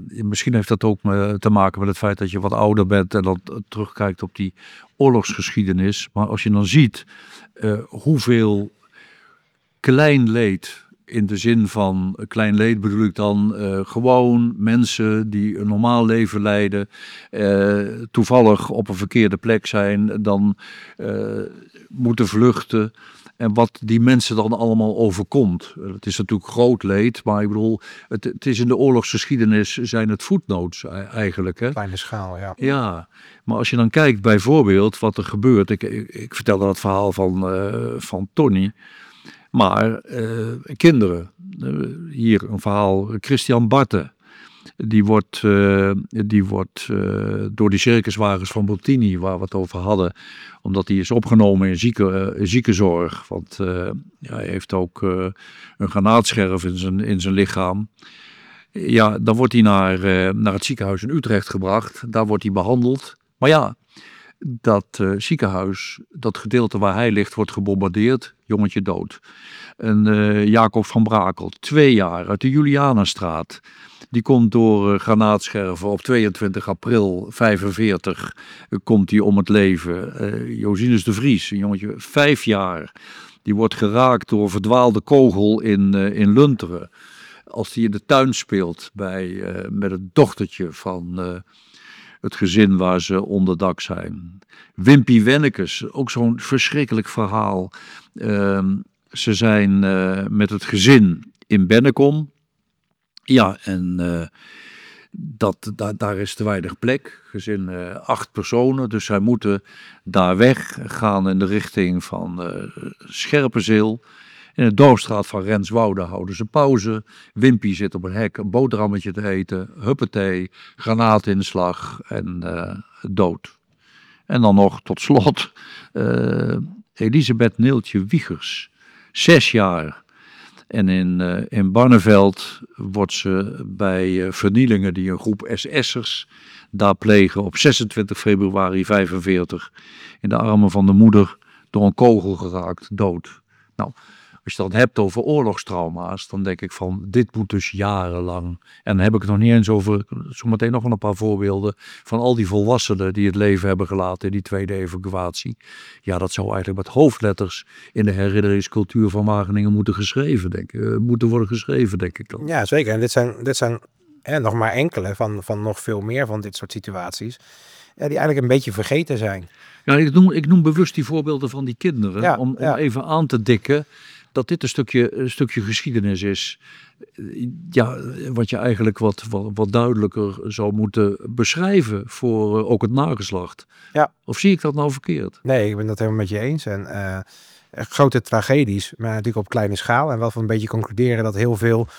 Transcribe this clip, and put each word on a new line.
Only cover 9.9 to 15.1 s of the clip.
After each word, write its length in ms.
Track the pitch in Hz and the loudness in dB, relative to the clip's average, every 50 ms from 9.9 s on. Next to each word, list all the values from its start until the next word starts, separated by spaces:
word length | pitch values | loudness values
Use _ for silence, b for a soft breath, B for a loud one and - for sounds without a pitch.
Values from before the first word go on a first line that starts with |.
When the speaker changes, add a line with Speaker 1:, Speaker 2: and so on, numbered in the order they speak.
| 127 139 151 151 143 135 120 113 | 4 6 6 6 6 4 4 4
Speaker 1:
leed, 520 | 110 120 113 101 95 90 - - - - _ _ _ _ _ | 2 2 2 2 0 -2 -6 -12 -20 -20 _ _ _ _ _
in 200 | - - 117 104 | -8 -4 -2 -2
de 120 | 95 107 | -2 -2
zin 300 | 92 85 117 117 117 107 | -2 0 2 2 4 2
van, 460 | 92 - 107 101 95 95 95 92 95 95 | 0 0 0 0 0 0 -2 -2 -4 -6
eh, 80 | - 104 | -8 -10
klein 280 | - - 113 107 104 104 | -8 -2 -2 0 2 2
leed 240 | 104 110 113 117 104 | 2 2 2 0 0
bedoel 220 | 98 107 101 107 110 | -2 -2 0 0 0
ik 100 | 101 85 | 0 0
dan, 400 | - 104 104 104 104 104 107 101 | 0 -2 0 0 2 0 0 -2
eh, 240 | 101 104 98 95 98 95 | -2 -4 -4 -4 -4 -6
gewoon 720 | - - 117 120 127 127 127 123 123 120 117 120 117 107 | -6 -6 -2 2 4 4 4 4 4 4 4 2 0 -2
mensen 720 | 95 104 110 113 123 120 107 - - 110 110 | -2 0 2 2 2 2 0 0 -2 0 0